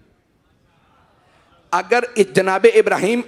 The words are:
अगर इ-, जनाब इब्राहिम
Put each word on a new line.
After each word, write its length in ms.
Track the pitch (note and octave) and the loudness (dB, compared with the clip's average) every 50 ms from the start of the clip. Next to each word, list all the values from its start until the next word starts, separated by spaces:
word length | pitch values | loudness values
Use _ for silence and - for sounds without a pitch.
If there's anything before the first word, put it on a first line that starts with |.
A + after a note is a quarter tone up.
| _ _ _ _ _ _ _ _ _ _ _ _ _ _ _ _ _ _ _ _ _ _ _ _ _ _ _ _ _ _ _ _ _ - E3+ | _ _ _ _ _ _ _ _ _ _ _ _ _ _ _ _ _ _ _ _ _ _ _ _ _ _ _ _ _ _ _ _ _ -6 -6
अगर 340 | F3+ F#3 F#3 A3+ B3 A#3+ - - A3 | -4 -2 0 0 -2 -2 -2 0 -2
इ-, 160 | G3 - C#3+ | -2 0 0
जनाब 300 | F#3+ F#3 F#3+ F#3+ G3 G3 | -2 0 0 0 2 2
इब्राहिम 580 | A3+ G3+ A3 G3+ G3+ F#3+ E3 E3+ G3+ A#3+ A#3+ A#3+ | 4 4 4 2 2 0 -2 -2 -2 -2 -4 -4